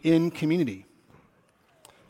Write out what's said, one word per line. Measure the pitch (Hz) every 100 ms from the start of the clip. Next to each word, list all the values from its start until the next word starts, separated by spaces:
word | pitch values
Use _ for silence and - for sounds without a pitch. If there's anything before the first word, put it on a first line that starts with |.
in | 160 165 170
community. | - 156 175 139 95 - _ _ - _ _ _ _ _ _ - -